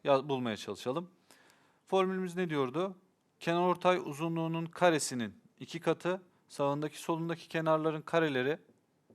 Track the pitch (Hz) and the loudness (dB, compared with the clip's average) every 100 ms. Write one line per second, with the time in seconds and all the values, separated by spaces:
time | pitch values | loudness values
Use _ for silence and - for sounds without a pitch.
0 | 143 139 143 135 120 101 - 98 123 147 | 2 2 2 -2 -2 -4 -6 -8 -4 -6
1 | 180 _ _ - _ _ _ _ - 190 | -6 _ _ -20 _ _ _ _ 0 2
2 | 190 185 185 175 180 151 127 147 190 185 | 2 0 -4 -2 -2 0 0 -2 -4 -6
3 | _ _ _ - - 170 180 175 180 180 | _ _ _ -8 -2 2 2 4 4 2
4 | - 139 165 165 160 165 165 - 180 156 | 0 -4 -4 -2 -2 -4 -6 4 4 4
5 | - 127 110 - _ - 127 165 170 160 | 0 -4 -6 -8 _ -18 -12 -4 -2 0
6 | 170 185 - _ _ - 143 143 151 - | -2 -4 -8 _ _ -2 -2 0 -4 -6
7 | - 165 165 170 - 165 160 156 156 156 | -4 -4 -4 -6 -6 -2 2 2 2 -2
8 | - 165 156 131 131 165 - _ _ _ | 0 2 2 2 0 -2 -8 _ _ _
9 | _ | _